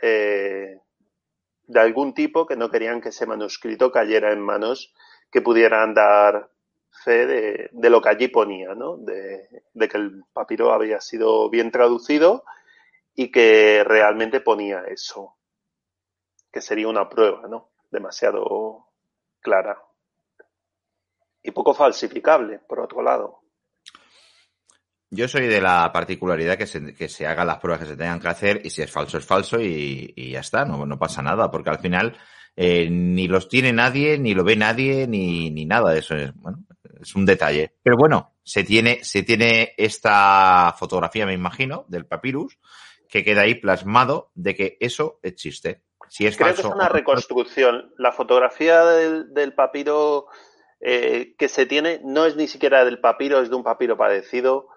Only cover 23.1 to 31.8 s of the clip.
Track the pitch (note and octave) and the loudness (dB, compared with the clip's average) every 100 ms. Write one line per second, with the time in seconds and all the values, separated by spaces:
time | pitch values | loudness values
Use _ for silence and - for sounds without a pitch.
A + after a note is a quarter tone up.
23.1 | B2+ G#2 - _ _ _ _ - - _ | -2 -4 -14 _ _ _ _ -20 -20 _
24.1 | _ _ _ _ _ _ _ _ _ _ | _ _ _ _ _ _ _ _ _ _
25.1 | G2+ B2+ C#3+ B2 G#2 F#2 F2+ E2+ F2 E2+ | -6 -4 -2 0 2 4 4 2 -2 -4
26.1 | F2+ F2+ E2 E2 G2 G#2 D#2+ D2 - D#2+ | -6 -4 -2 -2 -4 -6 -10 -16 -14 -14
27.1 | - D#2 D#2+ E2+ D2+ F2+ D#2+ D#2 D2 E2+ | -10 -6 -4 -4 -4 -6 -6 -8 -10 -8
28.1 | E2+ F2 E2+ G2+ G#2 D#2 - D2+ D2+ D2 | -6 -6 -2 -2 -2 -6 -10 -8 -8 -8
29.1 | D#2+ C#2+ F#2+ F#2+ A#2 G#2+ D#2 C#2+ C2+ - | -8 -2 -2 0 -4 -4 -4 -8 -10 -14
30.1 | - B1+ C2 - A2+ C#3+ C#2+ C#2+ C#2+ D#2+ | -16 -14 -12 -6 -4 -4 -6 -8 -6 -6
31.1 | - C#2 G2 G#2 - D#2+ D#2 | -6 -4 -2 -2 -4 -6 -6